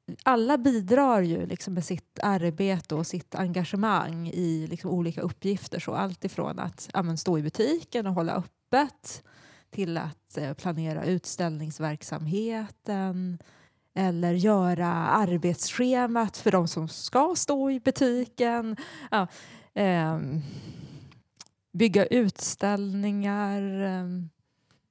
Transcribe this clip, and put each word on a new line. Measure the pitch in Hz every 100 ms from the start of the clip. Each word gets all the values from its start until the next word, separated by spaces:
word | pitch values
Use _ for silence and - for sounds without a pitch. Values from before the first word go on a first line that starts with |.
| - 175
alla | - 247 226 294
bidrar | 247 233 185 254 277 220
ju | 175 170 170
liksom | 175 -
med | 180
sitt | 156 175 - -
arbete | 208 196 170 156 196 185 -
och | 151 165
sitt | 180 -
engagemang | - 185 175 170 196 220 185 - 165 170
i | 170 175 160 156
liksom | 165 180
olika | 180 165 165
uppgifter. | 180 - 190 196 - -
Så | -
allt | - 196 180
ifrån | 190 - - -
att, | 175 - -
ja, | -
men | 175 160
stå | - 160
i |
butiken | 151 - 226 330 - 240 202
och |
hålla | 180 165
öppet | - 175 _ - 254 285 - - - - - - - _
till | - 180 165
att, | 156 - _ -
eh, | 143
planera | 143 185 160 160 156
utställningsverksamheten | 151 180 - - 175 156 156 - 156 151 - 151 156 196 226 226 214 - - 202 190 180 185 170 - - _ _ _
eller | - 190 170 175
göra | 175 208 208 180 175 175
arbetsschemat | 170 165 156 196 175 175 170 - - 254 254 247 233 214 -
för | 226
de | 196 170
som | - 160
ska | - - 254 311 349
stå | - 285 269
i | 262
butiken. | 269 262 262 240 247 - 240 233 226 220 - - 262
Ja, | 220 180 - - - -
ehm, | - 196 175 156 160 147 156 143 - - - - - - - _ - - _ _
bygga | 175 226 190 -
utställningar, | 247 214 - - - 202 202 202 196 202 202 202 202 202 202
ehm, | 196 190 196 185 180 180 165 _ _ _ _ _ _